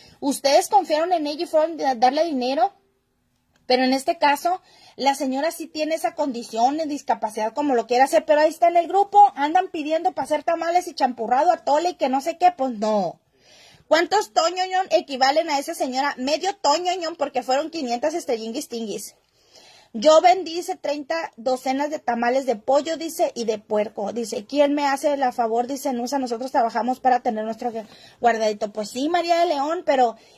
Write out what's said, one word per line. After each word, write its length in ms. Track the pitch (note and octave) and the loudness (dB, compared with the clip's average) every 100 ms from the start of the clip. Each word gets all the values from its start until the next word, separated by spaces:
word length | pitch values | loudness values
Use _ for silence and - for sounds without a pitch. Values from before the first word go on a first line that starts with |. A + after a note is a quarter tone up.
| - _ | -20 _
Ustedes 480 | C#4 - C4+ D4 F#4 | -6 -2 2 4 4
confiaron 440 | G#4 E4+ D4 E4+ | 2 2 0 0
en 140 | F4 D4 | 0 -2
ella 180 | D4+ E4 | -4 -2
y 20 | |
fueron 340 | D#4 D#4+ D#4 | 0 0 0
a 140 | D4 B3 | -2 2
darle 300 | B3 C#4+ E4+ | 2 2 0
dinero. 480 | C4+ B3 C#4 G4 - _ _ _ _ _ _ _ _ - | -2 -2 0 -2 -2 _ _ _ _ _ _ _ _ 0
Pero 160 | B3+ B3+ | 2 2
en 80 | |
este 240 | C4 D4+ E4 | 0 0 2
caso, 460 | D4 C#4+ E4+ F#4 - _ - - | 2 2 0 -4 -6 _ -20 -2
la 180 | C#4+ C4+ | 0 0
señora 380 | C4+ C4 D#4+ | -2 -2 -2
sí 140 | E4 D#4+ | -4 -8
tiene 280 | D#4 D4+ D#4+ | -6 -4 -2
esa 200 | F4 E4 | -4 -4
condición 640 | D4 A#3 A#3 A3 B3 D4+ | -4 -4 -6 0 0 0
de 80 | D#4 | -4
discapacidad, 680 | C#4+ - G#3+ G#3+ G#3+ G#3+ | -4 -4 -4 -4 -4 -4
como 220 | D4 D4 A#3+ | -2 0 0
lo 120 | A3+ | 2
quiera 180 | B3 C4+ | 4 4
hacer, 200 | D#4+ - | 4 4
pero 160 | D4 | 4
ahí 80 | D#4 | 4
está 200 | D#4 E4+ | 4 2
en 100 | F4 | 4
el 100 | E4 | 2
grupo, 420 | F#4 G4+ G4+ G4+ C#4 | 2 4 6 6 6
andan 320 | C#4+ F4+ F#4+ | 0 0 -2
pidiendo 440 | E4+ D4 D#4+ F4+ | -4 -4 -2 -2
para 120 | F#4 C4+ | -4 -2
hacer 180 | D4+ | -2
tamales 460 | D#4+ E4 E4 F4 F4 | 0 -2 0 0 -2
y 60 | - | -2
champurrado, 580 | C4 A#3+ A3 B3 E4+ | -2 -2 -2 2 2
atole 380 | E4 - D4 F4 | 2 2 0 0
y 40 | - | -2
que 140 | C#4 | -2
no 140 | C4 | 0
sé 160 | D#4+ E4 | -2 2
qué, 120 | F4+ F4+ | 2 2
pues 220 | C4 A3 | -2 -2
no. 420 | G#3+ G#3+ F3 - _ _ _ - - _ _ | 0 0 -2 -6 _ _ _ -20 -20 _ _
¿Cuántos 460 | D#4 E4+ G4+ G4 | 2 2 0 0
toñoñón 540 | - E4 F4+ F#4 F#4 F#4+ | 0 0 0 -2 -2 0
equivalen 600 | E4 E4+ C4 C4 D4+ E4+ | 0 0 0 2 2 0
a 80 | C#4 | -2
esa 160 | C#4+ E4 | -4 -6
señora? 400 | D4 B3+ C#4+ A#3+ | -4 -2 -2 -4
Medio 400 | B3+ D#4 F#4 G4+ | -4 -2 -2 -2
toñoñón, 580 | D4 D#4 F4+ F#4 D#4+ E4 | 0 2 0 -4 -6 -6
porque 260 | C#4 B3 | -4 -4
fueron 260 | A#3+ C4 D#4 | -2 -2 -2
quinientas 460 | E4 B3+ A#3+ D4 E4 | -6 -6 -4 -2 -4
estrellinguis 540 | E4 A3+ A3+ A#3 - | -4 -4 -4 -8 -8
tinguis. 480 | A#3 A3+ F3 - - _ _ _ - - - _ | -8 -8 -8 -12 -18 _ _ _ -20 -20 -20 _
Yo 300 | A#3 C4+ D#4 | 0 4 6
vendí, 320 | F4 F#4 D#4+ E4+ | 6 4 0 -8
dice, 220 | F4 F4 | -8 -8
treinta 560 | C#4+ D4 C#4 E4 D#4+ - | -6 -6 -4 -6 -6 -8
docenas 540 | A3+ B3+ C4+ C4+ D4 | -4 -4 -2 -2 -2
de 80 | D4+ | -4
tamales 480 | - A#3 A#3+ C4 C4 | -4 -2 0 0 0
de 100 | A3 | -2
pollo, 400 | - C#4 D4 D#4+ | 0 0 0 -4
dice, 360 | E4 E4 E4 - | -6 -2 -2 -2
y 100 | A3 | -4
de 140 | G#3+ | -4
puerco. 540 | - G#3 G#3+ - G3+ | -2 -2 -2 -4 -6
Dice, 340 | G#3+ A3+ A3 G#3 | -6 -6 -8 -4
"¿Quién 280 | C#4+ C#4+ D4 | 2 2 2
me 120 | C#4+ | 0
hace 300 | C4+ D4+ C#4 | 0 0 0
la 160 | B3+ | 0
favor?", 340 | A#3+ A3+ A3+ A#3+ | 0 0 0 -2
dice, 260 | C#4 D4 | -4 -4
"Nusa, 260 | A#3+ A#3+ C#4 | -4 -4 -4
nosotros 340 | B3 A3+ B3+ | -4 -6 -2
trabajamos 480 | D4 A#3 A#3 A#3+ B3+ | 0 0 0 -4 -4
para 200 | C4 B3 | -2 -2
tener 240 | B3 G#3+ A3 | -2 -4 -6
nuestro 260 | A3 B3 | -8 -8
gu-, 160 | A3 G#3 - - _ | -8 -12 -18 -20 _
guardadito". 520 | A#3 A3+ G#3+ G#3 G#3+ | 0 2 0 -2 -6
Pues 180 | G#3+ G#3 | -6 -8
sí, 180 | B3 D4 | -4 -2
María 320 | F4 E4+ E4+ | 0 2 2
de 60 | E4+ | 2
León, 360 | C#4+ D4 E4+ D#4+ | 0 -2 -2 0
pero 300 | C4+ A#3+ G#3+ - | 2 2 0 -14